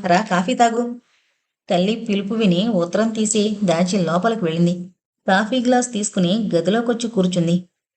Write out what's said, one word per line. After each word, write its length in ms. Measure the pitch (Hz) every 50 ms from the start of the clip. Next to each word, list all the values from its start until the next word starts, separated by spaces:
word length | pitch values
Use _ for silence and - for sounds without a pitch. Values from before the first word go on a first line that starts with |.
| -
రా, 160 | 180 175 190
కాఫీ 320 | 214 - 185 175 180 180 170
తాగు." 480 | - 240 233 220 233 240 240 240 240 - _ _ _ _ _ _ _ _ _ _ _ _ -
తల్లి 360 | 196 175 180 208 226 233 - -
పిలుపు 240 | 202 196 185 202 226
విని 340 | 226 226 185 170 175 214
ఉత్తరం 420 | 240 214 175 170 175 - 202 220 226
తీసి 480 | 214 226 214 - - 214 202 220 208 202 208
దాచి 400 | 175 170 165 185 180 220 202 170
లోపలికి 400 | 160 165 180 180 226 226 220 185
వెళ్ళింది. 440 | 160 160 170 175 175 180 180 - - - _ _ _ _ _ _
కాఫీ 320 | - 190 196 220 202 262 262
గ్లాస్ 320 | 226 247 254 247 247 -
తీసుకుని 580 | - 202 208 - - 202 180 170 196 233 214 - 170
గదిలోకొచ్చి 540 | 165 170 185 208 233 233 240 233 - 240 220
కూర్చుంది. 540 | - 190 180 185 180 180 165 170 175 180 180 - _ _ _ _ _